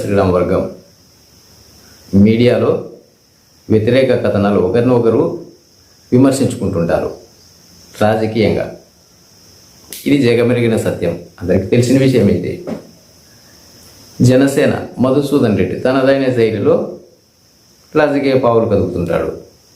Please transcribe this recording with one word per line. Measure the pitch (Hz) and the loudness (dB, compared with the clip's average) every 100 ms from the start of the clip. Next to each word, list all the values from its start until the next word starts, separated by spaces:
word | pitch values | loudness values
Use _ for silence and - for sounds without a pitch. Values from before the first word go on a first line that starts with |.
శ్రీరామ్ | - 98 95 87 | 0 0 2 0
వర్గం | 87 90 - - - _ _ _ _ _ _ _ - - - - - 98 104 | 0 -2 -4 -10 -20 _ _ _ _ _ _ _ -20 -20 -20 -20 -2 2 4
మీడియాలో | 113 120 110 - - - - _ _ _ _ _ _ - | 4 2 2 0 -2 -8 -20 _ _ _ _ _ _ -2
వ్యతిరేక | 110 110 127 131 120 104 | 0 2 2 2 0 0
కథనాలు | 101 101 101 90 | 0 0 0 0
ఒకరినొకరు | 120 123 120 113 117 180 - - - _ _ _ _ _ | 0 2 2 2 2 0 -4 -14 -20 _ _ _ _ _
విమర్శించుకుంటుంటారు | 127 135 131 117 - 95 85 85 80 76 - - _ _ _ _ - - - | 2 4 2 -2 -2 -4 -2 -2 -2 -4 -10 -20 _ _ _ _ -20 -20 -2
రాజకీయంగా. | 107 113 110 113 104 - - - _ _ _ _ _ _ _ - _ _ - - 139 | 0 0 -2 0 0 0 -6 -12 _ _ _ _ _ _ _ -20 _ _ -20 -8 -2
ఇది | 143 117 | 2 2
జగమెరిగిన | 117 117 117 117 107 - | 2 0 0 0 0 -2
సత్యం, | - 85 - - - | -4 -6 -6 -14 -10
అందరికీ | 90 95 - 120 | -2 -2 2 0
తెలిసిన | 120 135 135 | 2 2 2
విషయం | 123 101 87 | 2 2 0
ఇది. | - - - - - - _ _ _ _ _ - - - - - - - 123 | -4 -8 -10 -12 -14 -20 _ _ _ _ _ -20 -20 -20 -20 -20 -20 0 2
జనసేన | 127 139 147 127 - - - | 4 2 2 0 -2 -8 -2
మధుసూదన్ | 127 139 139 143 117 101 | 0 0 0 0 0 0
రెడ్డి | - - | -2 -2
తనదైన | 123 135 131 139 127 120 | -2 0 2 2 0 0
శైలిలో | 110 101 143 - - - - _ _ _ _ _ _ _ _ 156 | 0 0 0 0 -2 -14 -20 _ _ _ _ _ _ _ _ 0
రాజకీయ | 147 139 139 131 | 0 0 0 0
పావులు | 120 113 104 | 2 0 2
కదుపుతుంటాడు. | 101 87 87 85 - - - - _ _ | 0 -2 -4 -4 -4 -4 -10 -20 _ _